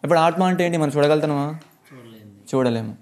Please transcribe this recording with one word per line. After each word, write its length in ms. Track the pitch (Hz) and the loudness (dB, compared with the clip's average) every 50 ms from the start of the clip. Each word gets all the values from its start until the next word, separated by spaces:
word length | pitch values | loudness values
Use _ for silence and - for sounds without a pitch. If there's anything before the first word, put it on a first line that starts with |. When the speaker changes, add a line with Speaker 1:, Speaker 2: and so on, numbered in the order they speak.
| - | 2
Speaker 1:
ఇప్పుడు 160 | 143 175 165 | 2 2 4
ఆత్మ 240 | 160 170 165 175 185 | 4 2 2 2 0
అంటే 220 | 185 185 175 180 | 0 2 0 0
ఏంటి? 120 | 175 170 170 | 0 0 0
మనం 140 | 156 147 | -2 0
చూడగలుగుతామా? 680 | 135 147 143 147 156 156 147 151 147 143 143 147 156 160 - _ _ _ _ _ 147 | 0 0 2 2 2 2 0 -2 -2 -2 -4 -6 -8 -10 -14 _ _ _ _ _ -20
Speaker 2:
చూడలేము. 640 | 127 120 117 113 110 104 104 101 - - - - | -20 -20 -20 -20 -20 -20 -20 -20 -20 -14 -6 -2
Speaker 1:
చూడలేము. 400 | 151 131 123 117 113 113 107 107 - | -2 0 0 -2 -2 -6 -8 -12 -14